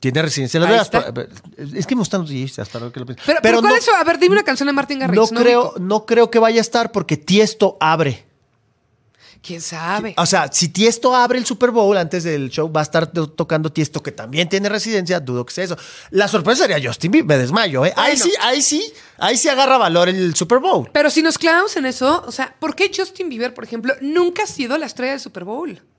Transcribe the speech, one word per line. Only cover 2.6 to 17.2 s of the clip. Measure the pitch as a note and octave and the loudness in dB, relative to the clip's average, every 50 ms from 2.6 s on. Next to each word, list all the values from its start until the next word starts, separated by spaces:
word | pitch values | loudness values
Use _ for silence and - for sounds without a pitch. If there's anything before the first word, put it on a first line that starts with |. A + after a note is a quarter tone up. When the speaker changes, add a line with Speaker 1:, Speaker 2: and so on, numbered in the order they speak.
| A2 G2+ - | -12 -10 -10
Speaker 1:
ahora | A#2+ A#2 B2 A#2+ | -12 -12 -10 -12
que | C3+ | -12
lo | B2+ | -12
pienso. | B2 B2 - - | -12 -12 -10 -2
Speaker 2:
Pero, | - D4+ E4 | -2 -2 2
Speaker 1:
Pero | - A3 A3+ A#3 | 2 2 2 4
Speaker 2:
pero | |
¿cuál | A#3 G#4 G#4+ | 4 4 4
Speaker 1:
no, | A#4 | 4
Speaker 2:
es | A#4 | 4
su-? | - A4 | 4 2
A | F#4 D#4+ | 2 4
ver, | D#4 E4+ D#4 | 2 2 4
dime | D#4+ F4+ G4 | 4 4 4
una | G#4 G#4 | 4 2
canción | G#4+ C4+ - C#4 | 2 -2 -2 0
de | C#4 C#4+ | -2 0
Martin | C#4 C#4 C#4 D4 C4+ | -2 -2 -2 -4 -4
Garrix, | C4 G3+ F3 | -2 -2 2
Speaker 1:
no | G#3 A3 A3 A3+ A#3 | 2 0 0 2 2
Speaker 2:
no | A#3+ | 4
Speaker 1:
creo, | A#3+ A#3+ A#3+ B3 | 4 4 4 2
Speaker 2:
ubico. | - - - | 0 -4 -8
Speaker 1:
no | F3+ F#3 G#3 G#3+ G#3+ | -4 -2 -2 -2 0
creo | - A#3 A3 A#3 A3 | 0 4 4 4 4
que | A3+ A#3 | 4 2
vaya | A3+ A3+ A3+ A#3 | 4 4 4 2
a | |
estar | A3 A3+ - A#3+ A#3 A3+ | 0 0 0 -2 -2 0
porque | - G3+ E3+ - D#3 | -2 -4 -2 -2 -4
Tiesto | D3+ - - F3+ G#3 G#3+ G#3 - - G#3 F#3+ F3+ - | -4 -2 0 4 4 4 4 2 2 0 0 2 0
abre. | - D#3+ D#3+ D#3+ D#3+ C#3 B2 - _ _ _ _ _ _ _ _ _ _ _ _ _ _ _ _ _ _ _ _ _ - - _ | 0 0 2 2 0 -2 -2 -6 _ _ _ _ _ _ _ _ _ _ _ _ _ _ _ _ _ _ _ _ _ -20 -20 _
Speaker 2:
¿Quién | _ - F3+ E3+ | _ -14 -14 -12
sabe? | D#3+ - E3+ D#3+ D#3+ E3+ F#3+ G#3 G#3+ A3 F3 | -12 -12 -10 -8 -6 -4 -4 -4 -4 -4 -2
Speaker 1:
O | - F3 | -2 0
sea, | E3 F#3 F#3 D#3 C#3 - | 2 2 2 0 0 0
si | - F3 E3 | 0 -2 0
Tiesto | - F3+ G#3+ A3+ A3+ A#3 A#3 B3+ B3+ | 0 2 4 4 2 4 2 2 4
abre | B3+ A#3+ B3 B3+ B3+ | 4 4 2 2 0
el | A#3+ | -2
Super | - B3 - B3 A#3+ | -4 -2 2 2 2
Bowl | A3+ A#3 G#3+ G3 G#3 | 4 4 4 4 4
antes | F#3+ E3+ D#3+ - F3+ D#3+ | 2 0 0 -2 -4 -2
del | E3+ D#3+ D3 C#3 C3 | -2 -2 -2 -4 -4
show, | - - D#3 E3 D#3 | -4 -4 -4 -2 0
va | D#3 | -2
a | D3+ | -2
estar | - - E3 E3 | 0 0 0 0
to-, | E3 - E3+ D#3+ D3+ | 0 -2 -4 -4 -4
tocando | D#3 - E3+ - E3+ D#3 D#3 D#3 D3+ | -4 -6 -4 -2 -2 -2 -2 -2 -2
Tiesto, | - D#3 - - D#3+ - | -2 -4 -2 -4 -8 -8
que | D3+ | -8
también | - - A2+ A2+ C3 D3+ F3+ E3 | -12 -12 -14 -8 -4 -4 -2 0
tiene | - F#3+ G3+ G3+ | 0 -2 -2 0
residencia, | G#3 G#3+ G#3 A3 A3+ G3+ F3+ E3 F#3 F3 | -2 -2 -4 -2 -2 -2 0 0 -2 -4
dudo | C#3+ B2+ B2 B2 A#2+ | -2 -4 -4 -6 -6
que | - - | -6 -6
sea | - F#3 | -8 -6
eso. | F#3 E3+ - - - - - - - | -6 -8 -10 -12 -20 -20 -20 -20 -4
La | - F#3+ G#3 | 0 0 2
sorpresa | G3 G#3 G#3+ D#3+ F3+ A#3 C4 F#4 | 2 2 0 2 2 2 2 2
sería | B3 F3+ D3+ C3+ | 2 2 0 -2
Justin | B2 A#2+ - - E3 G#3 | -4 -6 -4 -4 2 2
Bieber, | D#4 | 2